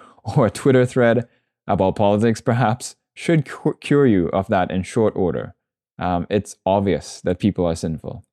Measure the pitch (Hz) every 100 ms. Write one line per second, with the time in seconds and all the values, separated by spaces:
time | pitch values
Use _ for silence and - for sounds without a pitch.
0 | - _ - 143 110 - 139 131 123 131
1 | 117 117 120 _ _ _ - 98 95 95
2 | 101 104 117 110 - 120 120 117 - -
3 | _ - - 165 - - 156 - - 143
4 | 139 98 82 92 98 101 90 92 92 120
5 | 107 - 90 62 52 - _ _ _ -
6 | 90 87 - 104 - - - 101 98 76
7 | - - - 90 104 92 87 82 82 78
8 | - - -